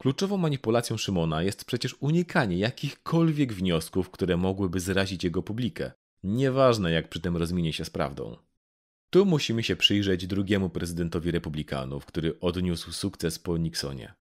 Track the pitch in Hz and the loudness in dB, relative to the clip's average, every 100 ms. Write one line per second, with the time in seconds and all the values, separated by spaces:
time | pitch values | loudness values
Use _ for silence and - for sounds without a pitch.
0 | 131 135 196 202 160 139 110 117 - 113 | -2 0 0 0 0 0 0 0 0 -2
1 | - 92 82 78 95 - - 123 127 - | 0 0 2 0 0 -2 -4 -4 -4 -4
2 | 139 170 170 175 110 87 113 - 143 - | 0 2 2 0 2 2 0 -2 -6 -8
3 | - 165 165 147 131 95 92 82 - - | -2 2 4 2 0 0 0 0 0 -2
4 | - - 90 87 95 95 95 92 90 95 | -2 -2 0 2 0 0 0 -2 0 0
5 | 95 92 90 90 - 110 117 - 65 - | 0 -2 -2 -2 -4 -4 -4 -4 -8 -10
6 | _ _ 95 117 135 131 131 113 85 82 | _ _ -2 0 2 6 6 6 4 2
7 | 80 85 87 85 82 90 80 76 82 90 | 0 -4 -2 0 0 0 0 -2 -4 -4
8 | 69 71 57 - _ _ _ _ _ _ | -4 -4 -10 -12 _ _ _ _ _ _
9 | _ 175 202 151 - 113 110 90 - 101 | _ 4 6 4 2 0 0 2 2 4
10 | 98 92 90 98 95 101 92 - 85 85 | 2 0 0 -2 2 2 0 -2 -4 -2
11 | 85 85 85 82 80 76 73 69 65 69 | -2 -2 0 -2 -2 -6 -4 -6 -6 -8
12 | - 85 80 - 90 87 90 82 85 - | -8 -4 -2 0 -2 0 0 -2 -6 -6
13 | 101 - 82 - 90 82 82 - 71 65 | -6 -2 -4 -4 -2 -2 -2 -4 -6 -8
14 | 52 - | -14 -18